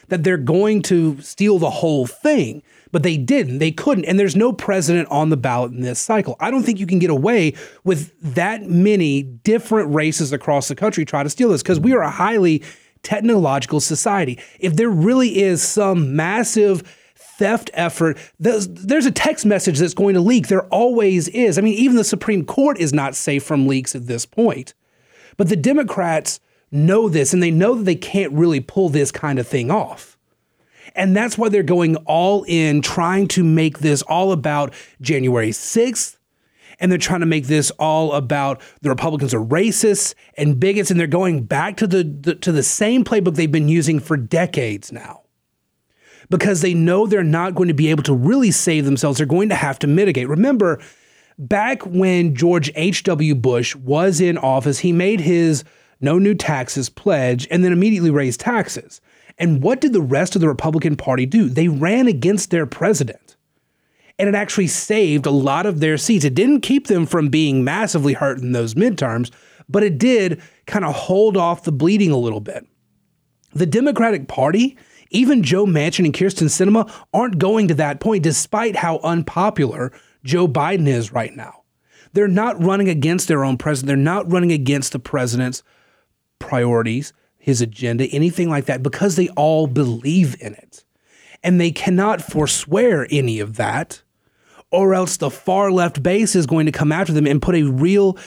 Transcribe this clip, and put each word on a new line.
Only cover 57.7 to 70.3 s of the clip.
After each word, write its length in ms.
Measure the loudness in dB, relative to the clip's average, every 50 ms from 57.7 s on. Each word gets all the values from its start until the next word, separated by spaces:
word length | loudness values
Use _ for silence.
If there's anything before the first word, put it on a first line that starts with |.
| 2
immediately 380 | 2 2 2 2 2 2 2
raised 300 | 2 2 0 -2 -4 -4
taxes. 600 | -4 -2 -2 -2 -2 -4 -8 -14 -14 -16 -20 -20 _ _ _ _ _ _ -8 -2
And 240 | 0 0 2 2 2
what 180 | 0 0 2
did 120 | 0 2 2
the 100 | 2 0
rest 320 | 2 0 0 0 0 0
of 60 | 0
the 80 | 2 2
Republican 480 | 0 0 -2 -2 -2 0 0 0 -2
Party 300 | -2 -2 -2 0 0 0
do? 220 | 2 2 2 2 2
They 200 | 2 0 0 0
ran 400 | 0 0 0 0 2 2 2 2
against 420 | 0 2 0 0 0 0 -2 -2
their 160 | -2 -2 -2
president. 720 | -4 -6 -4 0 0 0 0 -2 -4 -6 -14 _ _ _ _ _ _ _ _ _ _ _ _ _ _ _ _ _ _ _ -4
And 100 | -2 0
it 60 | 0
actually 320 | -2 -2 -2 -2 -2 0
saved 600 | 0 -2 -4 -4 -2 0 2 2 2 2 0 0
a 40 | 2
lot 360 | 2 2 2 2 0 0 0
of 120 | -2 -2 0
their 180 | 0 0 0
seats. 280 | 0 0 2 2 2 2
It 100 | 0 0
didn't 280 | 2 2 4 4 2 2
keep 260 | 2 0 0 2 0
them 180 | 0 0 0
from 220 | 0 0 0 0 2
being 340 | 2 2 2 2 2 2 0
massively 520 | 0 -2 -2 -2 -2 0 0 0 0 0
hurt 240 | 0 0 -2 -2 -4
in 140 | -4 -4 -2
those 220 | -2 -2 -2 0
midterms, 560 | 0 0 0 0 0 -2 -2 -2 -2 -4 -6 -8 _ _ _ _ _ -16 -2
but 160 | 0 0 2
it 140 | 2 0 2
did 440 | 2 4 4 2 2 0